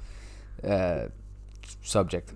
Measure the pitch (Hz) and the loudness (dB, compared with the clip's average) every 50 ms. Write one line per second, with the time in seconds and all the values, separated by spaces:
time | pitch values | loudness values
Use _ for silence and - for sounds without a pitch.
0 | - - - - - - - - - - - - - - 101 92 92 87 82 65 | -10 -10 -10 -12 -12 -12 -12 -14 -12 -12 -10 -4 2 4 6 6 6 4 4 2
1 | 55 50 - - - - - - - - - - - - - - - - - 208 | 0 -4 -6 -10 -12 -14 -14 -12 -12 -14 -12 -12 -12 -12 -12 -10 -4 4 6 6
2 | 190 - 95 85 - - - | 6 6 2 -2 -2 -6 -8